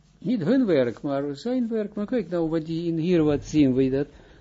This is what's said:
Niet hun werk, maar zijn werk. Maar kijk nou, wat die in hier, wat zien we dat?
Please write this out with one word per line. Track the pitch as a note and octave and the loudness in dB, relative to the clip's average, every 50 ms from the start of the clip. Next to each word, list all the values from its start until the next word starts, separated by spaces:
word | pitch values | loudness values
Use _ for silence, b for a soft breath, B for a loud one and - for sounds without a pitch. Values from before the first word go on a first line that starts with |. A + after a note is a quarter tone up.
| _ _ _ - | _ _ _ -10
Niet | - G3 B3+ G#3+ C#3+ | -4 -4 -2 -2 0
hun | E3 B3+ C#4 C4 | 2 2 2 4
werk, | G3 E3 C3+ B2+ A#2+ G2+ - | 4 4 2 2 2 -2 -6
maar | - C#3+ C#3 C#3 C#3+ D3 C#3 | -6 -4 -4 -4 -4 -6 -8
zijn | C#3 - A#3 B3+ C4 A#3+ A3 | -8 -6 -4 -4 -2 -2 -2
werk. | A#3 A3 G#3 G3+ - | -4 -4 -4 -6 -6
Maar | G#3 G#3 | -8 -6
kijk | - B3+ A#3+ F3+ E3 | -4 -2 -4 -4 -2
nou, | F3+ E3+ E3 D#3+ | -2 -2 -2 0
wat | D#3+ E3 D#3 | -2 -2 -4
die | D#3+ E3 E3 F3 E3+ | -4 -4 -4 -2 -2
in | E3 D#3+ | -2 -2
hier, | D3+ F#3 F3+ E3 D#3 | 0 2 4 4 4
wat | D3+ D3 C3+ - | 4 2 0 -2
zien | - - D3+ C#3+ C3 B2 | 0 2 4 4 4 4
we | C3 C3+ C3 | 4 2 2
dat? | C3 C#3 C#3+ - B B B B B B | 2 0 -2 -4 B B B B B B